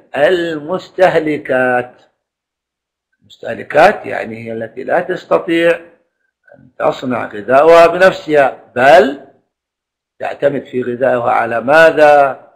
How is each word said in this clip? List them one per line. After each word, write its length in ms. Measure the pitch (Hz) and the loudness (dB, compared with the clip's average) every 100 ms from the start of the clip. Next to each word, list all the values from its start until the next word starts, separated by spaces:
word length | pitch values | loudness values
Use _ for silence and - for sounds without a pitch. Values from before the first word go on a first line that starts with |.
| _ 131 | _ -2
المستهلكات. 1900 | 156 180 170 156 151 180 - - 180 156 156 147 - 131 127 123 123 _ _ _ _ _ _ _ _ _ _ _ _ _ | 0 0 -4 -8 -8 -10 -10 0 0 0 -4 -6 -4 -2 0 -2 -4 _ _ _ _ _ _ _ _ _ _ _ _ _
المستهلكات 840 | _ _ - 107 - 143 185 - - | _ _ -14 -12 -4 2 2 2 -8
يعني 380 | 98 107 110 | -10 -10 -12
هي 80 | 113 | -12
التي 320 | 113 113 - | -10 -12 -12
لا 160 | 101 151 | -6 -4
تستطيع 800 | 180 170 - 165 - 165 170 165 - _ _ _ _ _ _ | -4 -10 -4 -4 -2 -2 0 -2 -8 _ _ _ _ _ _
أن 160 | - _ - | -20 _ -6
تصنع 480 | 123 - 131 113 107 | -4 -4 -8 -8 -8
غذاؤها 600 | 104 101 135 160 170 170 | -12 -2 2 6 6 6
بنفسها، 840 | 180 185 - 156 147 131 - _ 123 | 4 2 2 -2 0 0 -2 _ 0
بل 500 | 135 170 254 - - _ _ _ _ _ _ _ _ _ | 4 6 4 -4 -16 _ _ _ _ _ _ _ _ _
تعتمد 460 | - - 143 139 | -12 -4 -4 -4
في 180 | - 127 | -6 -8
غذائها 480 | 120 120 131 123 117 | -6 -2 -2 0 -2
على 300 | 110 113 117 | -2 -2 -4
ماذا؟ 840 | 120 156 165 147 151 147 139 123 - | 0 4 4 4 4 4 2 -2 -16